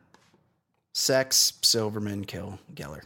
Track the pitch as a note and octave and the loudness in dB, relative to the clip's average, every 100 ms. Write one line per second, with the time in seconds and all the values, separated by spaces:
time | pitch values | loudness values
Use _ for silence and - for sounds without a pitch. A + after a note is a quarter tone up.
0 | _ _ _ _ _ _ _ _ _ - | _ _ _ _ _ _ _ _ _ -4
1 | - C3 C3 - - - - A2+ G#2+ G#2+ | 2 2 2 4 2 4 2 4 0 -2
2 | G#2 G2+ F#2+ F2 G2 G2+ - - C#2+ D2+ | -4 -6 -8 -10 -10 -12 -16 -14 -14 -14